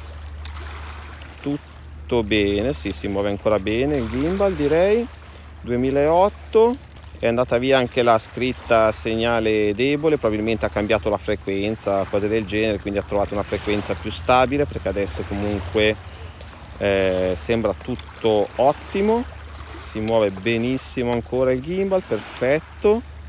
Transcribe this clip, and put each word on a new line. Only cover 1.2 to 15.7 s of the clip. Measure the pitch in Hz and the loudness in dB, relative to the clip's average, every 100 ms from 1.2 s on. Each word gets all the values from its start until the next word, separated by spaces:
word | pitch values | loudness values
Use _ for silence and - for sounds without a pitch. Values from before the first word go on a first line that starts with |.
| - - | -18 -10
tutto | 143 147 - - - - - 120 | -6 -6 -8 -18 -16 -12 -2 0
bene, | 104 107 101 101 123 | 2 2 4 2 0
sì, | 151 101 | -2 -4
si | - 101 | -4 -4
muove | 98 101 | 0 0
ancora | 101 110 104 | 0 2 2
bene | 98 117 143 143 | 2 0 0 0
il | 110 | -2
gimbal, | 123 160 196 196 | -2 0 2 0
direi. | 160 143 160 196 226 233 - - - - - | 2 2 4 4 2 0 -10 -20 -20 -18 -12
Duemilaotto, | 117 120 131 139 151 170 202 - - 220 233 254 - - - - | -4 0 2 2 4 6 4 0 0 4 4 2 -8 -20 -16 -2
è | 117 | 0
andata | 117 127 120 | 2 2 2
via | 135 135 | 4 4
anche | 120 131 | 4 2
la | 117 110 | 4 4
scritta | - 120 127 - - 113 110 | 2 -2 -2 -2 2 4 4
segnale | - 120 113 117 117 110 107 104 101 | 2 -2 0 2 2 2 2 2 2
debole, | 135 147 160 147 | 2 2 2 2
probabilmente | 110 107 113 107 107 | 2 0 0 0 0
ha | |
cambiato | 104 107 107 110 | 0 2 2 2
la | 104 | -2
frequenza, | - 101 98 98 104 110 101 98 95 | -2 -4 -2 -2 -2 -4 -2 -2 0
cose | 104 104 | 0 0
del | 113 98 | 0 0
genere, | 104 110 101 | -2 0 -2
quindi | 101 101 | -2 -4
ha | |
trovato | - 101 98 101 | -2 -2 0 -2
una | |
frequenza | - 101 107 104 98 | -2 -4 -2 -2 -2
più | 92 107 | -4 -6
stabile, | - - 127 123 143 143 | -4 2 4 4 2 -2
perché | - 95 | -2 -4
adesso | 98 95 - 90 | -2 -2 -4 -6
comunque, | 101 104 101 90 | -4 -2 -4 -2